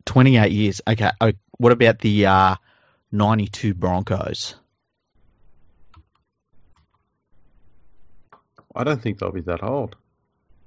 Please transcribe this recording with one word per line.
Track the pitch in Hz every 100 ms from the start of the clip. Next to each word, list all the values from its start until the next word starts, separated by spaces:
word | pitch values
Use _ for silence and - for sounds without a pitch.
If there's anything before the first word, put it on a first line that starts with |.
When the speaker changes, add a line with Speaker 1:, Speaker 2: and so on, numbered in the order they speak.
Speaker 1:
twenty-eight | - 131 135 123 104
years. | 101 104 92 -
Okay. | 110 104 -
Oh, | 113 98 _ -
what | 120
about | 120 117 110
the, | 113 104 98
uh, | 95 95 92 _ _ _ _ _
ninety-two | 104 104 110 101 - 107
Broncos? | 90 90 90 98 90 - - - - _ _ _ _ _ _ _ _ _ _ _ _ - - _ _ _ _ _ - - _ _ _ _ _ _ _ - _ - - - - - - - _ _ _ -
Speaker 2:
I | -
don't | 147 139
think | 113 -
they'll | 92
be | 90
that | 85 85
old. | 104 139 120 - _ _ _ _ _ _